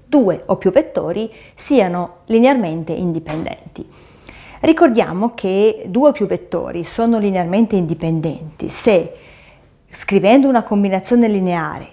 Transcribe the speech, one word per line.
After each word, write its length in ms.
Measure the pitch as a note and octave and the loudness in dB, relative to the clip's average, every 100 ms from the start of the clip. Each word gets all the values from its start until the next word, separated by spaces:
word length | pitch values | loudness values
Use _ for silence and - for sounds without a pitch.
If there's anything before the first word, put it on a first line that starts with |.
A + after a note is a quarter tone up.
| _ | _
due 380 | D4 G3 D#3 - | 2 2 0 -4
o 100 | F#3 | 0
più 160 | F#3+ | 2
vettori 580 | - - - D#3+ F#3+ A3 - - | 2 2 -4 -4 -6 -8 -12 -20
siano 680 | - - C4+ F#3 F3+ F3 - - | -20 0 2 2 -2 -6 -10 0
linearmente 680 | A3+ B3+ C4+ F3 D#3+ D#3 | 4 4 4 0 -4 -6
indipendenti. 920 | D#3+ F3 D#3+ D#3+ D#3 - - - - - - - - - - - - | -4 -4 -4 -6 -8 -8 -12 -16 -18 -18 -20 -20 -20 -20 -20 -20 -2
Ricordiamo 720 | D4+ D#4+ E4 A3+ D3+ F3+ A#3 | 0 4 4 4 -2 -2 -4
che 500 | - F#3+ G3 G#3+ G#3+ - | -4 -2 2 2 0 -4
due 220 | G3+ D4 | 2 2
o 20 | |
più 140 | C#4 G3 | 2 -2
vettori 580 | F3+ - F3 B2 E3+ E3 | -4 -6 -8 -6 -8 -8
sono 320 | - A#3 A3+ | -2 0 2
linearmente 580 | G3+ F#3+ E3+ G3 A3+ G3+ | 0 0 0 0 2 0
indipendenti 920 | D#3+ E3 E3 D#3+ D#3+ - D#3 - - | -2 -2 -2 -2 -2 -6 -14 -12 -8
se, 480 | - A#3+ F#3 E3 - - - - _ _ _ _ | -4 0 0 0 -10 -20 -20 -20 _ _ _ _
scrivendo 580 | - - G3 F#3+ C4+ C4+ | -14 -2 0 4 4 4
una 160 | A#3+ | 0
combinazione 640 | A3 G3+ G3+ F#3+ F#3+ A#3+ A3+ | 0 0 0 -2 0 2 2
lineare 600 | G3+ F#3 E3+ D#3 D#3+ - | 2 0 -2 -4 -8 -16